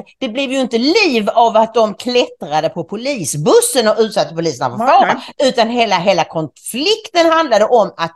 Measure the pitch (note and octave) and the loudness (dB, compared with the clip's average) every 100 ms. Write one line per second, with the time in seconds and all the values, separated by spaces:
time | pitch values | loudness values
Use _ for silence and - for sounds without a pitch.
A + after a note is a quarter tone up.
0 | - - C4 A#3 C#4 C4+ B3+ A3+ C4 G#4 | -6 -10 -8 -4 -4 -2 -2 0 2 2
1 | F#4+ A#3 G#3 A3+ A#3 G#3+ A3 A#3+ G#3+ - | 2 0 0 2 2 2 2 2 0 -2
2 | B3 A#3+ B3+ - E3+ D3+ D3+ F3+ E3 G#3 | -2 0 0 -4 -6 -2 -2 -4 -8 -8
3 | B3+ C4+ D3 D3 E3+ A4+ A4+ C4+ G#3+ G#3+ | -6 -6 -6 -4 2 4 4 0 2 2
4 | A3 G3 D3+ E3 E3 B2+ C3+ G3+ B3 F4+ | 0 0 -4 -2 -4 -2 -4 -2 2 2
5 | A3 B3 - - C4 B3 A3+ A#3+ A3+ F#3 | 2 0 -6 -2 -2 0 0 0 0 0
6 | F#3+ F3+ D#3 E3 D#3 _ - A#3 E4+ A4 | 0 0 0 -4 -6 _ -12 -4 -2 -2
7 | - F4 E4 D#4+ D#4 G#3 G#3+ A#3+ F#3+ - | -2 0 2 2 2 2 4 2 2 -2
8 | E3 | -8